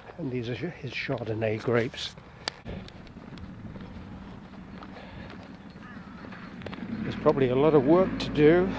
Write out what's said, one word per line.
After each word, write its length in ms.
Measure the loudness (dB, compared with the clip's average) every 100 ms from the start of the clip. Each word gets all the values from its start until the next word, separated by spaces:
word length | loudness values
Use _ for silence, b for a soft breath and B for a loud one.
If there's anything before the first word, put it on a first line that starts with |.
| -14 -8
and 140 | -4
these 180 | -2 -4
are 60 | -4
sh-, 260 | -6 -8
his 100 | -8
Chardonnay 680 | -6 -2 -2 -2 0 0 0
grapes. 540 | 2 4 2 -2 -10 -10 -16 B B B B B B -16 -16 -16 -14 -14 -14 -12 -12 -12 -12 -12 -12 -14 -14 -16 -16 -16 -14 -14 -14 -14 -14 -14 -14 -14 -16 -16 -16 -16 -16 -16 -16 -14 -14 -14 -14 -12 -10 -8 -8 -6
There's 120 | -4 0
probably 340 | 2 4 4
a 60 | 6
lot 200 | 6 8
of 100 | 8
work 320 | 6 6 0
to 100 | -2
do 380 | 8 8 8 6